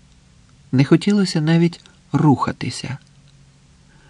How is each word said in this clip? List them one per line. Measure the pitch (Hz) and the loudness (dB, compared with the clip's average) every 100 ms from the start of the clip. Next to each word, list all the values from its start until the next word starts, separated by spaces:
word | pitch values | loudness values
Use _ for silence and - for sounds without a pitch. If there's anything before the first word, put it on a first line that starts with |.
| _ _ _ _ _ _ _ | _ _ _ _ _ _ _
Не | 127 | 0
хотілося | 139 165 202 208 185 170 | 2 2 2 0 0 -2
навіть | 151 165 170 - - _ _ | 0 2 0 -2 -20 _ _
рухатися. | 139 151 127 - - - - - 131 _ _ - _ _ _ _ _ _ _ | 0 2 2 -2 -6 -10 -10 -12 -14 _ _ -20 _ _ _ _ _ _ _